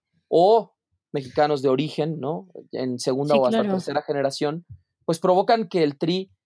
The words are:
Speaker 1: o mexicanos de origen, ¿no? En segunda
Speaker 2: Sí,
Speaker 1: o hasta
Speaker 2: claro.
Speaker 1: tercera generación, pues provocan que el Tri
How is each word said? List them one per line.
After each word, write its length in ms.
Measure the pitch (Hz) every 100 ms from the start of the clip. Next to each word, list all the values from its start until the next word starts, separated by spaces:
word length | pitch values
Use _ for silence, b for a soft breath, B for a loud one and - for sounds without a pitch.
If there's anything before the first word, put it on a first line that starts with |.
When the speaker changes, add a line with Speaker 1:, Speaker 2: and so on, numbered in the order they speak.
| _ _ -
Speaker 1:
o 460 | 160 190 226 180 _ _ _ _
mexicanos 480 | 147 127 151 151 143
de 80 | 135
origen, 500 | 131 151 - 156 151
¿no? 280 | 131 180 185 - -
En 280 | 120 127 123
segunda 360 | 139 131 147 143
Speaker 2:
Sí, 40 |
Speaker 1:
o 60 | 127
hasta 160 | 226
Speaker 2:
claro. 140 | 104 190
Speaker 1:
tercera 240 | 156 143
generación, 640 | - 143 135 - 147 165 - - _ _ -
pues 140 | 165
provocan 480 | 185 185 196 226 220
que 140 | 185
el 140 | 147 143
Tri 340 | 160 185 190 _